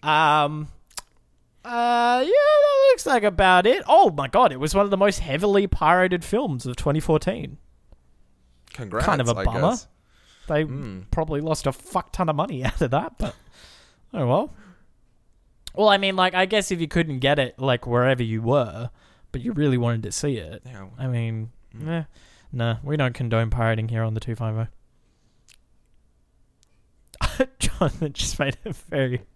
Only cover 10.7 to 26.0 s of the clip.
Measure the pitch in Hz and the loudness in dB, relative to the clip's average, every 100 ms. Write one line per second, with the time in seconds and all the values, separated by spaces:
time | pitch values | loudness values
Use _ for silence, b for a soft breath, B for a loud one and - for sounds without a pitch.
10.7 | 135 113 95 95 - 160 147 160 156 139 | -8 -12 -14 -6 -4 -4 -4 -4 -2 -2
11.7 | 131 - 190 - - 175 147 165 135 127 | -6 -6 -6 -6 -4 -2 -2 -4 -4 -4
12.7 | - 143 139 294 - 214 - b b b | -2 0 -2 -4 -6 -8 -8 b b b
13.7 | b b b _ 226 127 143 277 b b | b b b _ -4 0 0 -2 b b
14.7 | b b _ _ _ _ _ _ _ - | b b _ _ _ _ _ _ _ -14
15.7 | - 214 202 196 190 185 185 190 208 190 | 0 2 4 2 0 0 2 0 0 0
16.7 | 180 165 170 165 135 135 143 127 - 131 | -4 -2 -2 -2 0 0 2 0 -2 -2
17.7 | 123 - 120 127 127 117 110 113 143 117 | -2 0 0 2 0 -2 -4 0 0 0
18.7 | 87 120 b b b b 139 120 208 147 | -6 -12 b b b b -10 -6 -2 0
19.7 | 127 120 117 107 - 147 123 80 - 127 | 0 0 -2 -6 -6 -6 -6 -8 -16 -18
20.7 | 117 95 117 131 120 113 113 110 - _ | -18 -18 -10 -6 -4 -4 -6 -10 -16 _
21.7 | 110 151 165 151 b b b b 123 117 | -14 -8 -8 -8 b b b b -4 -4
22.7 | 113 139 151 131 120 120 113 113 123 113 | -4 -4 -2 -2 -2 -2 -2 0 0 0
23.7 | 113 110 113 113 113 - 113 113 110 113 | -2 -2 -4 -4 -4 -8 -6 -6 -4 -6
24.7 | - _ _ _ _ _ _ _ - _ | -10 _ _ _ _ _ _ _ -20 _
25.7 | _ _ _ | _ _ _